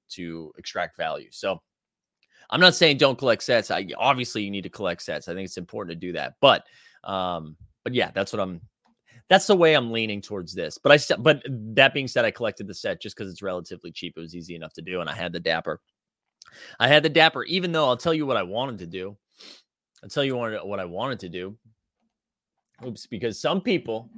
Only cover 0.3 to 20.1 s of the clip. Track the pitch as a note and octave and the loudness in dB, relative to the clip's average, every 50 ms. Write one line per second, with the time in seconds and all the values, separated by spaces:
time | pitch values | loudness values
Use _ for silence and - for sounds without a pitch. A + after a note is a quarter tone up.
0.3 | E2 E2 D#2+ D2+ - - - - - G2 F2 E2 - - E2 D#2+ D2 D2 - - | -10 -12 -14 -16 -18 -18 -16 -10 -8 -6 -6 -6 -6 -6 -6 -6 -6 -8 -10 -14
1.3 | - - - G2 F#2 E2 _ _ _ _ _ _ _ _ _ _ _ _ _ _ | -14 -6 -6 -4 -4 -6 _ _ _ _ _ _ _ _ _ _ _ _ _ _
2.3 | _ _ _ - - C#3+ F3+ F3+ F3 - F3 D#3 C#3+ C3 D3 C3+ B2 - C3+ B2 | _ _ _ -2 4 8 8 8 8 8 6 6 6 6 4 4 4 2 2 2
3.3 | A2 G2 - - B2 A2+ G#2 - F2 F2 G2+ F2 - - A#2 C3 C#3 B2+ B2 - | 2 2 2 2 2 2 2 0 -2 -4 -4 -6 -4 0 2 2 2 2 -2 -4
4.3 | - A2+ G#2 G2 G2+ G2+ F2+ F#2 - - G2+ F2+ F2 - - - D#2+ D2 - - | -6 -6 -6 -4 -6 -6 -8 -10 -8 -4 -4 -4 -4 -4 -6 -8 -8 -8 -8 -8
5.3 | E2+ F#2+ F#2+ F2+ - F#2 F2 - A2 A2 G2 E2+ E2+ E2 F2+ F2+ E2+ D#2 C2+ B1 | -8 -8 -10 -10 -10 -12 -12 -10 -10 -10 -10 -10 -10 -10 -8 -8 -6 -6 -8 -8
6.3 | - _ - C3+ G#2 - - _ _ _ _ _ _ _ - - G2 F#2+ F#2 F2+ | 0 _ 6 6 6 4 0 _ _ _ _ _ _ _ -10 -6 -4 -4 -2 -4
7.3 | F2 E2 D#2+ D2+ D#2+ - - - _ _ - B2+ B2 A#2+ F#2 - - F#2+ G2+ - | -4 -6 -8 -12 -16 -20 -20 -20 _ _ -8 -4 -2 0 -2 0 -2 -4 -4 -2
8.3 | - G#2 F#2+ F#2 F2+ E2+ - - _ _ _ _ _ _ _ _ _ - _ - | -4 -4 -4 -6 -8 -12 -16 -20 _ _ _ _ _ _ _ _ _ -18 _ 4
9.3 | F3+ G3 - - G3+ F3+ E3+ D#3+ D#3 C#3 A#2+ A#2 A2+ A2+ A2+ G#2+ G#2 G2+ - - | 4 4 6 4 4 6 6 6 6 4 2 0 -2 -2 -2 -2 -4 -8 -8 -8
10.3 | G#2 F#2+ F2 E2 F#2 F#2 E2 D2+ - - - C#3 D3 D3 - - - - A#2+ D#3 | -8 -8 -8 -8 -6 -6 -6 -6 -6 0 6 6 6 6 6 2 -2 2 4 4
11.3 | D3 C#3+ - C#3+ C3 A2+ G#2+ A2 A2 C3+ C3+ C3+ - C#3+ C3+ B2 - B2+ A#2 G#2+ | 4 2 -2 -8 -8 -8 -8 0 4 4 4 4 4 0 -6 -2 0 2 2 2
12.3 | - - A#2 G#2+ - - A2 F#2+ F#2 - - G#2 F2+ - - G#2 - - G#2+ F#2+ | 0 -2 -4 -4 -4 -6 -10 -12 -12 -8 -6 -6 -6 -6 -8 -12 -12 -10 -12 -12
13.3 | F2 - G2 F#2+ F2+ F2+ E2+ - F#2 E2+ - E2+ E2 - F#2 E2 - E2 E2+ D#2+ | -10 -10 -8 -6 -6 -6 -8 -12 -16 -16 -16 -16 -14 -12 -14 -12 -12 -14 -14 -14
14.3 | E2+ F2 D#2+ F2 E2+ E2 D#2+ D#2 - - E2 F#2 F2+ F2+ E2+ D2+ - - F2 F2 | -14 -14 -14 -14 -14 -14 -14 -16 -16 -16 -10 -8 -6 -6 -6 -6 -6 -6 -8 -8
15.3 | E2+ E2+ E2 E2 D#2+ E2 - E2 D2+ - _ _ _ _ _ _ _ _ _ _ | -8 -4 -2 0 0 0 -2 -6 -8 -8 _ _ _ _ _ _ _ _ _ _
16.3 | _ _ - - - - - - - - A#2+ C3 D3 D3+ D3 D#3+ C#3 D#3+ D#3 D#3+ | _ _ -20 -20 -20 -20 -20 -20 -2 0 4 6 6 6 6 6 6 6 6 6
17.3 | D#3+ C3 - - E3+ F#3+ F3+ F3 E3 D#3+ D3+ B2+ B2 - - E3+ E3 D#3 D3 C3+ | 4 0 -4 -4 -2 -2 -2 0 0 2 2 2 2 2 0 0 0 0 0 0
18.3 | B2 G#2+ F#2+ F2 G2 A#2 C3 C#3 A2+ F2 F2+ E2+ F#2 F#2 F#2 G2+ G#2+ - _ _ | 0 0 -2 -2 -4 -4 -4 -6 -6 -10 -12 -10 -10 -10 -10 -10 -12 -16 _ _
19.3 | _ _ - - - - _ _ _ _ _ _ _ _ - G#2 | _ _ -20 -20 -20 -20 _ _ _ _ _ _ _ _ -20 -6